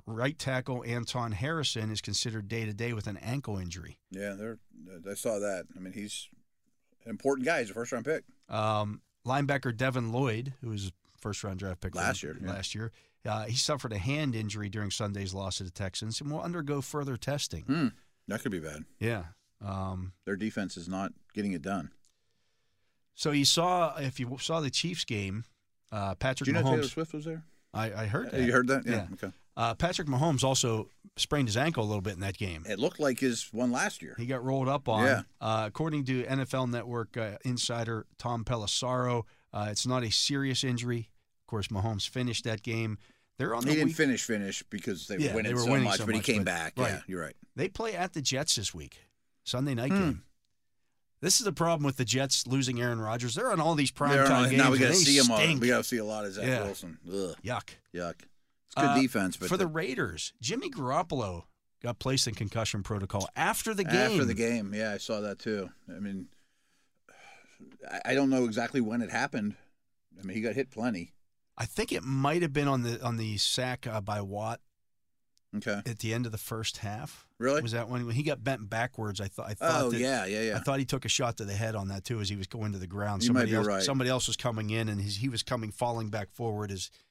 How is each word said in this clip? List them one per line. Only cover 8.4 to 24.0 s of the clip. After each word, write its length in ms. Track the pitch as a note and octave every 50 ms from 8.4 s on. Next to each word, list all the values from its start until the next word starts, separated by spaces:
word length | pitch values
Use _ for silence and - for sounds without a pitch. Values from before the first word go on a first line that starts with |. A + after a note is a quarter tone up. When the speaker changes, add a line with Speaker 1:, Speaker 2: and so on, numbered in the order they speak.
| _ -
Speaker 1:
Um, 500 | - A2 G#2+ G#2+ G#2+ G#2+ G#2+ G#2 G#2+ - - _ _ _ -
linebacker 480 | A#2+ B2+ C#3+ C#3+ C3+ C#3+ C#3 - C3 A#2
Devin 380 | G#2+ C3 C3 B2+ B2+ A#2+ A2+ A2+
Lloyd, 400 | B2 C#3 C3 G#2+ A2 C3 C3+ C3 -
who 80 | - A#2
was 200 | A2 G2+ G2 F#2+
a 20 | - _ _ _ _ _
first-round 420 | - G#2+ G2+ - - G2+ F#2+ F#2
draft 200 | G2 F#2+ F#2 -
pick 140 | - F#2 -
Speaker 2:
Last 260 | F2 E2+ G#2+ C3 F#2+
Speaker 1:
from 80 | - D2
Speaker 2:
year, 100 | D2+ D2+ F#2+
yeah. 80 | F#2
Speaker 1:
last 240 | G2+ G2 F#2+ - -
year, 180 | G#2 A2 A2+ - - _ _ _ _ -
uh, 180 | - G#2+ A2 G#2+
he 100 | G#2+ A#2
suffered 360 | C3+ - - D3+ C3+ - B2+ A2
a 40 | G2+
hand 360 | F2 C3 C#3 D3+ D#3 C#3 A#2
injury 320 | A2+ A2 G#2 G2 G#2+ G#2 G2+
during 220 | F#2+ A2 G#2 G2+
Sunday's 420 | - - A2+ G#2 G2+ G2+ G2 F#2+ F#2+
loss 240 | G2 G2 F#2+ F#2+ -
to 60 | G2
the 60 | F2+
Texans 500 | - - G2+ F#2+ - - - G#2+ A2+ -
and 100 | - C#3+
will 100 | D3+ D#3+ -
undergo 400 | F3 E3+ F3 D3+ C#3 D3 C#3+ C3+
further 340 | - - D3+ C#3+ C#3 C3
testing. 460 | A2+ - - C#3 C#3+ - - - E2 D2+
Speaker 2:
Hmm. 220 | - - E3+ D#3 A#2+ - - _ _ _ _ _ -
That 140 | G2 A2 -
could 100 | B2 G2+
be 80 | F2
bad. 240 | D2+ D#2 D2+ D2 D#2 - - -
Speaker 1:
Yeah. 240 | G#2+ A2+ A#2 G#2 F2 E2 F2 _ _ _ _ - G2+
Um, 480 | G2 G2 F#2+ F#2+ F#2+ F#2 F#2 F#2 F2+ F2+ _ -
Speaker 2:
Their 100 | - G2+
defense 400 | F#2+ G#2 A2 - - G2+ F2 -
is 120 | F#2 E2+ F2
not 240 | F#2+ F#2+ G2 F#2+ - - - - -
getting 180 | G#2 G#2 G2+ F#2
it 100 | E2 C#2+
done. 280 | F#2+ G2 F#2+ C#2+ - - - _ _ _ _ _ _ _ _ _ _ _ _ _ _ _ _ _ _ _ _ _ _ _
Speaker 1:
So 160 | - - D#3+
you 140 | D3 C#3+ C#3
saw, 520 | C#3 - E3+ E3 F3+ F3+ F3+ E3+ D#3 -
if 240 | D#3+